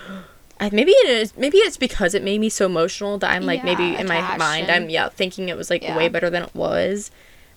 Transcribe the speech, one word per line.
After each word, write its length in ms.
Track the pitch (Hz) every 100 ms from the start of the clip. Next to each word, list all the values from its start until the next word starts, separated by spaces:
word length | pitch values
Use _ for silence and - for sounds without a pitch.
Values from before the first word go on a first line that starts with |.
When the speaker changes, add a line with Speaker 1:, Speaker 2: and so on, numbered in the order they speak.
| 185
Speaker 1:
<gasps> 540 | 190 180 - - -
I, 100 | 202
maybe 180 | 202 285
it 160 | 539 415
is, 260 | 233 214 -
maybe 220 | 269 381
it's 180 | 427 -
because 360 | 254 - 185
it 100 | 190
made 180 | 196 208
me 80 | 220
so 160 | - 190
emotional 520 | 175 170 - 202 202
that 120 | 185
I'm, 140 | 180 180
like, 180 | 165
maybe 220 | 170 180 175
Speaker 2:
Yeah, 160 | 165
Speaker 1:
in 60 | 190
my 80 | 170
Speaker 2:
attached 220 | 185 185
Speaker 1:
mind, 280 | 160 156 170
Speaker 2:
and 140 | 175
Speaker 1:
I'm, 60 | 170
yeah, 180 | 160 95
thinking 400 | - 190 180 185
it 80 | 165
was, 140 | -
like, 120 | 175
Speaker 2:
Yeah. 120 | 160 160
Speaker 1:
way 140 | 165
better 200 | 170 175
than 140 | 175
it 100 | 175
was. 560 | - 165 170 180 202 208 - - - -